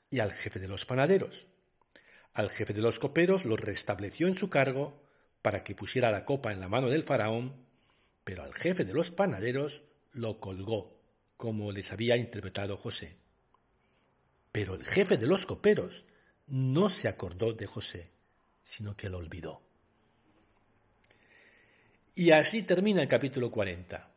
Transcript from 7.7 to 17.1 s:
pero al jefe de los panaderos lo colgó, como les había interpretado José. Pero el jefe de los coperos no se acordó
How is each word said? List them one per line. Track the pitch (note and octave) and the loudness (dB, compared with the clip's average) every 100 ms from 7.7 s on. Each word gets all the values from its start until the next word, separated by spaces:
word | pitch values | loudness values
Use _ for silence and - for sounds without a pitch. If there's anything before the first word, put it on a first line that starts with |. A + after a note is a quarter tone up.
| _ _ _ _ _ | _ _ _ _ _
pero | - F2+ | -12 -10
al | D2 | -10
jefe | - E3+ F#3 | -2 0 0
de | F2+ | 0
los | C3 F3 | 0 -2
panaderos | - G3 G2 A#2 C3 D3 - - _ _ | 0 0 0 -2 -2 -4 -8 -20 _ _
lo | B2 A2+ G#2 | -6 -6 -6
colgó, | F#2+ F#2 G2 A2 - - _ _ _ - | -8 -8 -4 -4 -4 -16 _ _ _ -10
como | A#2 G#2+ G#2 | -6 -4 -4
les | G2+ - | -6 -8
había | G2 A#2 A#2+ | -2 4 4
interpretado | A2 G2+ F#2+ G2+ G2+ G2 | 2 -6 -8 -6 -4 -6
José. | A2+ - E2+ F2 _ _ _ _ _ _ _ _ _ _ _ _ _ | -8 -10 -12 -16 _ _ _ _ _ _ _ _ _ _ _ _ _
Pero | G#2+ F#2+ | -4 -4
el | F#2 | -6
jefe | - F#3+ G3 D3+ | 0 2 4 4
de | A#2+ | 4
los | F#3+ - | 2 0
coperos | - G#3 G#3 F2+ - - _ _ _ - | 2 4 4 0 -10 -20 _ _ _ -6
no | C3 C3 C#3 G3+ | 0 2 4 2
se | - | 2
acordó | A2 | -4